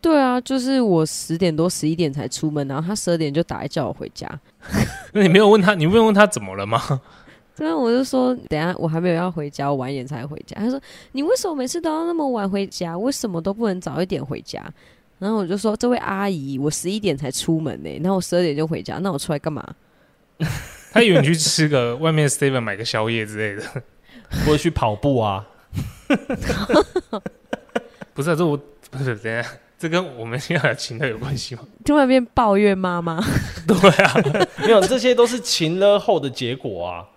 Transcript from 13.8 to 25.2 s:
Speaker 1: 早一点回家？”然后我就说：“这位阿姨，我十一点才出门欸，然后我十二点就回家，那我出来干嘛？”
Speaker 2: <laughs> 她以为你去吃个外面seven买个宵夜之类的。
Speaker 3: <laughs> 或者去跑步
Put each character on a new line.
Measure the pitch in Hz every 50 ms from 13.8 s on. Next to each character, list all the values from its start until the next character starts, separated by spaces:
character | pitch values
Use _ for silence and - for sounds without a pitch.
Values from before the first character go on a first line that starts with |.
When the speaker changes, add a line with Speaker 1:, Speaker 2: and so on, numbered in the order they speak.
Speaker 1:
早 | 180 170 139 151 185
一 |
点 | 185 202 143 -
回 | 131 139 -
家？” | - - - - 50 - 156 _ _ _ _ _ _ _ _ _
然 | 185 202
后 | 220
我 | 220 196
就 | 160 185
说 | 208 190 220 208 226
：“这 | - 240
位 | 247 233
阿 | - - 196 190 202 202
姨， | 196 160 135 135 139 131
我 | 139 151
十 | 151 - - 170
一 | 196 220
点 | 208 190 147
才 | 135 139 127
出 | 131 - - - 165 160
门 | 160 143 - 62 73
欸， | 78 71 - 151
然 | 180
后 | 196
我 | 190
十 | 180 - -
二 | 175 180
点 | 165 143
就 | 143 156
回 | 156 165 - -
家， | - - -
那 | 175 196 175
我 |
出 | 143 - -
来 | 160 143
干 | - 156 151
嘛？” | 135 - - - _ _ _ _ _ _ _ _ _ _ _ _
Speaker 2:
<laughs> | _ 160 - - - - - - - - - -
她 | 214
以 | 233 220 180
为 | 143
你 | -
去 | 143 170
吃 | 160 151 - - - 160 151
个 | 147 131 120 120 120
外 | 131 156 160
面 | 160 156 151 139
seven | - - 147 139 131 127
买 | 117 110 101
个 | 98 113
宵 | - - 113 110 113
夜 | 117 113 110
之 | 104 107 104
类 | 107 104 101
的。 | 101 110 - - 135 - _ _ _ _
Speaker 3:
<laughs> | _ - - - - - - -
或 | 151
者 | 151 147
去 | - 170
跑 | 160 - - 113 104
步 | 104 - 143 139 123